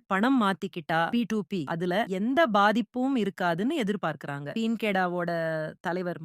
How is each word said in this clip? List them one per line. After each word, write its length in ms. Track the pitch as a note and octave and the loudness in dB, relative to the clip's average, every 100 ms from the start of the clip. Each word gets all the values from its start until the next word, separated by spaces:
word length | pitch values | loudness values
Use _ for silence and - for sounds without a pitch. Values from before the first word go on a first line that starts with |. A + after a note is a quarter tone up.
| - | -2
பணம் 240 | F#3+ A#3 C4+ | 2 4 4
மாத்திக்கிட்டா 580 | G3+ F#3+ F#3+ F3 D3+ E3 E3 A#3+ | 4 2 -4 -8 -2 0 2 0
பி 80 | A3+ | 0
டூ 80 | A3 F#3+ | -2 -2
பி, 100 | G3 F3 E3 | -4 -4 -4
அதுல 280 | F3+ F3+ A3+ F#3 | 0 0 0 -2
எந்த 180 | A3 C#4+ D#4+ G#3 | 0 2 4 6
பாதிப்பும் 580 | G3+ A3 A3 B3+ C4 C4+ | 4 4 -2 -2 0 0
இருக்காதுன்னு 520 | G3 - F3+ E3+ A#3 E4 | 0 0 -2 0 0 0
எதிர்பார்க்கறாங்க. 680 | G3+ G3+ E3+ D3 C#3+ C#3+ C#3+ A3+ | -2 -2 -4 -6 -8 -8 -6 -4
பீன்கேடாவோட 760 | A3+ A3+ A3 F#3+ F3+ F3 E3+ E3+ E3 D#3+ D#3 - F3+ | -2 0 0 0 0 0 -2 -2 -2 -4 -6 -6 -6
தலைவர் 340 | F3 F3+ E3 | -4 -4 -6